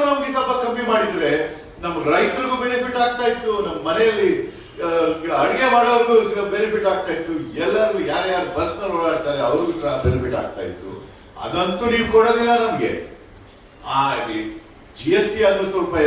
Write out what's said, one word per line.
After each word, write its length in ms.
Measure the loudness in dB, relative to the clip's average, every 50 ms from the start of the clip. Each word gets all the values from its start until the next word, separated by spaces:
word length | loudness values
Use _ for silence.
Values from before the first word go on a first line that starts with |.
| 2
ನಮ್ಗೆ 220 | 2 2 0 -2 -2 -2
ಸ್ವಲ್ಪ 180 | 0 0 0 0 0 -2
ಕಮ್ಮಿ 200 | -2 -2 -2 0 0
ಮಾಡಿದ್ರೆ 400 | 2 2 2 0 0 0 0 0 0 0 -2 -4 -8 -12 -16 -18 -14 -8 -8
ನಮ್ 120 | -6 -4 -2 0 2 2
ರೈತರಿಗೂ 420 | 2 2 2 0 -2 -4 -4 -2 -2 -2
ಬೆನಿಫಿಟ್ 340 | -2 -2 -2 -2 -2 -2 0 0
ಆಗ್ತಾ 200 | 0 0 0 0 0
ಇತ್ತು, 200 | 0 0 -2 -2 -2 -2 -2
ನಮ್ 120 | -4 -6 -6 -4
ಮನೆಯಲ್ಲಿ, 440 | -2 0 2 2 2 2 4 2 2 2 0 -2 -6 -10 -14 -18 -16 -10 -6 -4
ಆ, 20 | 0 0 2 2 2 0 -2 -2 -2 0 2
ಅಡ್ಗೆ 260 | 2 2 2 2 2 4 4
ಮಾಡೋರ್ಗೂ 400 | 4 4 4 4 4 4 4 4 4 4 2 0 -2 -2 -2 0
ಬೆನಿಫಿಟ್ 320 | 0 0 0 0 0 0 0 0
ಆಗ್ತಾ 180 | 0 -2 -4 -4
ಇತ್ತು, 160 | -4 -4 -4 -6 -6 -6 -6 -6 -2 0
ಎಲ್ಲರಿಗೂ 360 | 0 2 2 2 2 0 0 -2 -2 -2
ಯಾರ್ಯಾರು 360 | -2 0 0 -2 -2 -2 -4 -4
ಬಸ್ 180 | -4 -4 -4 -4 -4
ನಲ್ಲಿ 180 | -4 -4 -2 0
ಓಡಾಡ್ತಾರೆ 400 | 0 0 0 0 -2 -2 -2 -2 0 0
ಅವ್ರಿಗೂ 240 | 0 0 0 -2 -2 -2
ಕೂಡ 120 | -2 -2 -2 0 0
ಬೆನಿಫಿಟ್ 300 | 0 0 0 -2 -2 -4 -4
ಆಗ್ತಾ 220 | -4 -6 -6 -8 -8 -8
ಇತ್ತು. 220 | -10 -10 -12 -14 -14 -14 -16 -18 -20 -20 -20 -20 -14 -12 -8
ಅದಂತೂ 420 | -4 -2 -2 -2 -2 -2 -2 0 0 2
ನೀವು 140 | 2 2 4 6
ಕೊಡೋದಿಲ್ಲ 400 | 6 6 6 4 4 4 4 4 4 2
ನಮ್ಗೆ. 260 | 0 0 -2 -2 -2 -4 -6 -8 -12 -16 -20 -20 -20 -20 -20 -20 -20 -20 -20 -20 -20 -20 -16 -8 -4 0
ಆ, 60 | 0 0 0 -2 -4 -4 -6 -6
ಈ 40 | -6 -8 -8 -10 -14 -18 -20 -20 -20 -20 -20 -18
ಜಿ 120 | -6 0 2 4 4
ಎಸ್ 120 | 4 2 2
ಟಿ 60 | 2 4
ಆದ್ರೂ 180 | 4 4 2 0 -2
ಸ್ವಲ್ಪ 220 | -2 -2 -2 0 2 2 4